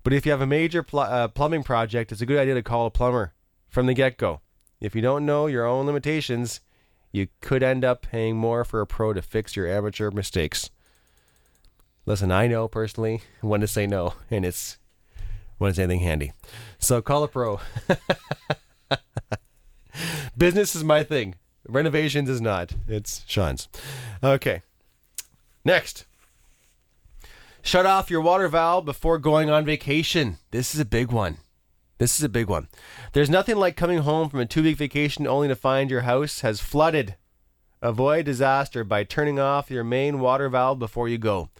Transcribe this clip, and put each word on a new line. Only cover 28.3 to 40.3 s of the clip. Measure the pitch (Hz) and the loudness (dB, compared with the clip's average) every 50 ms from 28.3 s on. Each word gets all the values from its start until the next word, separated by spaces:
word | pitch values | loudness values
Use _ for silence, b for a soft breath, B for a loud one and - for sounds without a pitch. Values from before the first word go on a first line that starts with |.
| 180 196 190 160 | 4 4 4 2
valve | 151 165 165 165 175 185 160 | 2 2 2 4 2 2 0
before | 147 131 - - 160 165 151 | -2 -6 -2 0 0 0 2
going | 131 156 151 156 156 151 | 2 4 4 4 4 4
on | 151 151 156 | 4 2 2
vacation. | 151 151 143 - 139 143 160 156 - - 170 143 110 82 - _ - | 2 -2 -2 -2 0 0 0 0 0 0 0 0 0 -2 -8 _ -8
This | - 123 127 - - | -4 -4 -4 -2 -2
is | 151 | -2
a | 143 | -2
big | 104 120 117 127 117 | 0 2 0 0 0
one. | 120 113 98 85 76 - - _ _ _ _ _ _ _ _ _ _ - | 0 0 0 -2 -4 -6 -14 _ _ _ _ _ _ _ _ _ _ 0
This | 123 120 - - | 0 0 2 0
is | 151 | -2
a | 127 | 0
big | 101 117 113 95 | 0 0 0 0
one. | 92 76 69 - B B B B B B B B B | -2 -4 -4 -6 B B B B B B B B B
There's | 143 147 139 | 2 4 4
nothing | 160 185 196 - 220 202 | 4 2 2 2 2 2
like | 190 180 - | 2 2 2
coming | - 175 170 180 160 | 0 0 2 2 2
home | 143 147 156 160 160 143 | 2 2 2 0 0 -2
from | 139 131 | -2 -4
a | 120 110 | -4 -2
two-week | - 160 156 160 151 143 | 0 2 2 2 2 0
vacation | 151 135 - 143 147 143 139 - 147 - | -2 -4 -2 0 0 0 -2 -2 -2 0
only | 131 139 147 143 | 0 2 2 0
to | 131 | 0
find | - - 135 135 135 139 131 | 0 0 2 2 2 2 0
your | 131 120 | 0 -2
house | 127 123 123 135 151 143 - - | 0 2 2 2 0 -2 -4 -4
has | - 113 107 104 | -2 -2 -2 -2
flooded. | - - - 147 156 165 156 147 120 98 92 - _ _ _ _ _ _ _ _ _ _ _ - - | -4 -2 2 4 4 4 4 2 -2 -2 -6 -14 _ _ _ _ _ _ _ _ _ _ _ -4 -2
Avoid | 120 113 113 131 143 151 170 156 | -2 0 2 2 4 4 2 2
disaster | 143 135 120 135 135 135 139 139 - - 120 110 | 0 0 2 2 2 4 2 0 -2 -4 -6 -4
by | 98 107 104 104 | -2 0 -2 -2
turning | - - 156 147 147 143 139 | -2 -2 0 0 0 2 2
off | 139 139 143 143 139 - | 2 2 0 0 -2 -4
your | 131 120 117 | -4 -4 -2
main | 117 123 131 139 147 143 135 | 0 0 0 0 0 0 2
water | 127 127 | 2 4